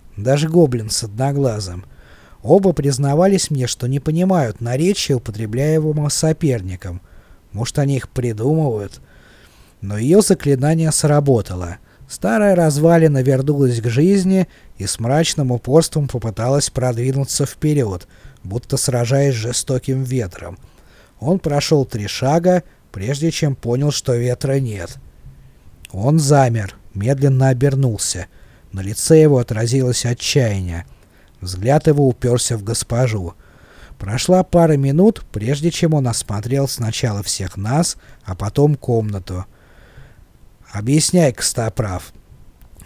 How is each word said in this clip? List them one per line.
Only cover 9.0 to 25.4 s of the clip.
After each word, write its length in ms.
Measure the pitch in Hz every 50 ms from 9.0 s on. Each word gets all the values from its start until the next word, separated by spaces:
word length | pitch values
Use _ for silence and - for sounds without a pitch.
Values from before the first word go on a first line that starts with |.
| - - - - - - - - - - _ - - - _ _
Но 160 | - 98 104 104
ее 240 | 117 139 180 214
заклинание 720 | 214 - 190 - - 143 139 123 135 151 165 160 160 156
сработало. 840 | 151 - - 151 147 147 143 139 127 110 98 - 95 90 87 87 92 - - - _ - - -
Старая 460 | - - - 196 226 220 208 202 190
развалина 680 | 175 165 156 139 143 151 165 170 165 160 156 143 131 127
вернулась 580 | 135 135 131 135 147 147 143 139 127 120 117
к 80 | 110 120
жизни 580 | 113 131 156 185 202 196 180 190 190 190 175 - - - - - - -
и 80 | 95
с 140 | - - -
мрачным 520 | 110 120 135 156 165 - - - 139 123
упорством 560 | 123 117 - 127 135 165 160 - - 156 143 123
попыталась 640 | - 120 107 113 98 - 113 123 139 143 - -
продвинуться 760 | - 127 127 127 120 113 123 131 131 139 139 131 - - 139
вперед, 600 | - - - - 151 151 143 123 101 92 87 - - - - - - - - -
будто 340 | 92 101 123 - - 139 135
сражаясь 560 | - - 123 120 120 113 135 139 143 139 131
с 40 | 113
жестоким 640 | 110 120 120 - - - 131 123 - - 131 131 135
ветром. 560 | 123 131 127 107 92 - - - - - - - - - - - - - _ _ _ _ -
Он 200 | - 143 190 190
прошел 460 | - 156 143 143 - - 160 143 131
три 220 | - - 110 101 98
шага, 560 | - - 127 131 151 170 170 180 180 180 - - - _ _ _
прежде 400 | - 95 95 123 143 139 156 165
чем 240 | - - 160 143 135
понял, 360 | - - 117 120 131 143 147
что 240 | 139 - - - 123
ветра 440 | 120 120 123 120 - - 135 135 139
нет. 400 | 135 117 107 98 85 - - - - - - - - - - -